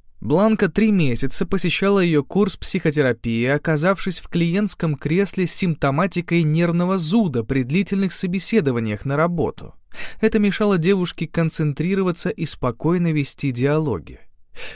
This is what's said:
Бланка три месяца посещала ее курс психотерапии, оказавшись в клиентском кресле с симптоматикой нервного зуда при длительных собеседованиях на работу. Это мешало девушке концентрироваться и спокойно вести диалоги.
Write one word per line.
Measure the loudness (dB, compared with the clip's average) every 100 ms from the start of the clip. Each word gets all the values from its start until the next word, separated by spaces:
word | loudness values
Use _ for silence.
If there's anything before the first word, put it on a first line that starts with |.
| -20 -12
Бланка | -2 2 4 2 0
три | 2 2
месяца | 4 2 2 0 0 0
посещала | 0 0 0 2 2
ее | 4 2
курс | 2 0 0 0
психотерапии, | -4 -2 0 2 2 0 -2 0 0
оказавшись | 0 0 0 2 0 -2 -6
в | -4
клиентском | -2 0 0 -2 -2 -2 -2
кресле | 0 0 0 0 -2
с |
симптоматикой | -2 -2 0 0 2 0 -2 0 0
нервного | 2 2 2 2 0 0
зуда | 2 2 2 0 0
при | 0
длительных | 0 0 0 0 -2
собеседованиях | -2 -4 -4 0 0 2 0 -2 -4 -2
на | 0
работу. | 0 0 -2 -4 -12 -16 -16 -10 -8 -2
Это | 0 2
мешало | 2 2 2 2
девушке | 2 2 0 -4 -4
концентрироваться | -2 0 0 -2 -2 -2 0 0 -2 -4
и | -4 -6
спокойно | -4 -6 -2 0 2 2
вести | 0 -2 -4 -4
диалоги. | 0 0 0 0 -4 -8 -16 -20 -20 -20 -12 -12